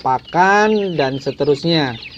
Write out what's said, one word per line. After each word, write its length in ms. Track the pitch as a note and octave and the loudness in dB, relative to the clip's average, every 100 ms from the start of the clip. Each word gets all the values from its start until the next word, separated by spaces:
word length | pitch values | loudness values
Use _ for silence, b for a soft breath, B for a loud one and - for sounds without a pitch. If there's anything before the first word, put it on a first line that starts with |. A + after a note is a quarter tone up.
pakan, 960 | - B2+ - E3 F#3 G3+ G#3+ G#3+ G3 D#3+ | -2 -2 -2 2 4 4 2 2 0 -2
dan 240 | C3+ C3+ | -2 -2
seterusnya. 720 | C#3 - C#3+ C#3 E3+ E3 C3+ A#2 - | -6 -2 0 0 2 0 0 -4 -14